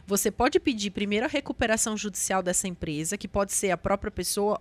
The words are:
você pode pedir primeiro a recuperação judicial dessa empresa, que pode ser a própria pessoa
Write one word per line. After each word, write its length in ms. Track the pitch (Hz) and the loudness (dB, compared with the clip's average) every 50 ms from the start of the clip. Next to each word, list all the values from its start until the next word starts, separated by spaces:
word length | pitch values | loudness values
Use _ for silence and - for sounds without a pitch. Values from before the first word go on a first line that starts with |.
| - | -2
você 220 | - 202 202 - 143 | 0 0 2 2 0
pode 280 | - - 233 285 - 370 | 2 2 2 4 4 4
pedir 320 | - 320 240 208 202 202 | 2 2 0 0 -2 -4
primeiro 340 | - - 208 202 208 214 247 | -2 -2 -2 0 0 0 0
a 20 | 302 | 0
recuperação 680 | 285 285 285 - 269 - 254 220 220 220 - 226 214 | -2 -2 -2 -2 -2 0 2 2 2 2 2 0 -2
judicial 460 | 202 214 208 185 - - - 196 190 | -2 -4 -6 -4 -4 -2 0 0 2
dessa 240 | 180 180 180 - - | 2 2 0 0 -2
empresa, 500 | 185 175 - 175 160 151 147 160 - 202 | -2 -6 -6 -6 -4 -4 -2 -2 -4 -4
que 120 | - - 196 | -4 -6 -2
pode 240 | - 202 202 190 | 0 0 0 2
ser 180 | - - - 190 | 0 0 2 2
a 60 | 175 | 0
própria 340 | 170 - 190 196 202 - 214 | 0 2 0 0 0 -2 -6
pessoa 480 | - - 180 - - 208 202 214 208 - | -6 -4 -4 -2 0 0 2 0 0 0